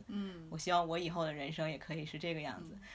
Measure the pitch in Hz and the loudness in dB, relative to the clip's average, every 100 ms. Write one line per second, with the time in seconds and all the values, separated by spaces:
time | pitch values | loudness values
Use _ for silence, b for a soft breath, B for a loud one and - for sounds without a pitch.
0 | - 202 196 175 160 160 180 175 170 170 | -6 -4 -4 -6 -8 -4 4 6 6 4
1 | 170 175 156 147 139 160 160 147 - 160 | 2 2 2 0 -2 0 0 0 -4 -4
2 | 156 151 170 160 147 92 165 - B | -4 -2 -2 0 -2 -6 -8 -10 B